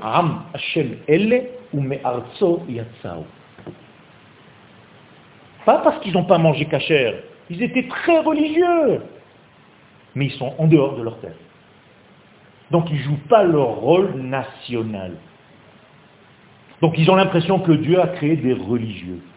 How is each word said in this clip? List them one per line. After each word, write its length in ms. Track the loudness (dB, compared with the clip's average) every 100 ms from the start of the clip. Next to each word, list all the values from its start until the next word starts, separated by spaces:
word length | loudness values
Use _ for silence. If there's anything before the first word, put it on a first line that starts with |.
am 400 | -2 0 0 -2 -8
Hashem 440 | -12 -6 -4 -4 -6 0
ele 400 | 2 2 0 -2 -12 -8
ume'artso 920 | -4 -4 -4 -4 -6 -8 -2 0 0 -4
yatsao. 560 | -10 -12 -14 -12 -12 -14 -20 -20 -20 -20 -20 -20 -20 -20 -20 -20 -20 -20 -20 -20 -20 -20 -20 -20 -20 -20 -20 -20 -2
Pas 140 | 2 4
parce 220 | 2 0
qu'ils 120 | -2
n'ont 120 | -2
pas 120 | 2 4
mangé 300 | 4 2 -2
kasher, 480 | -2 0 2 0 -4 -12 -20 -14
ils 120 | -6
étaient 260 | -4 -4 -4
très 300 | -4 0 2
religieux, 840 | 2 0 0 2 2 2 2 0 -6 -20 -20 _ _ _ _ _ _ _ _
mais 120 | -6 -4
ils 60 |
sont 200 | -4 -8 -2
en 80 | 4
dehors 300 | 4 4 -2
de 60 |
leur 160 | -8 -10
terre. 160 | -14 -18 -20 _ _ _ _ _ _ _ _ _ _ _ -2
Donc 200 | 0 0
ils 60 | -2
ne 60 |
jouent 240 | -2 -4 4
pas 140 | 4
leur 260 | 6 4 2
rôle 440 | 0 2 4 2 -4
national. 1000 | -6 -6 -6 -12 -8 -6 -6 -8 -10 -14 -18 _ _ -20 -20 -20 _ _ _ _ _ _ _ -20 -20 -2
Donc 160 | 0 2
ils 120 | 4
ont 60 | 4
l'impression 420 | 4 0 0 2
que 120 | 2
Dieu 260 | 2 2 2
a 80 | 2
créé 280 | -2 -2 0
des 160 | 0
religieux. 680 | -2 -2 -4 -4 -10 -12 -14 -16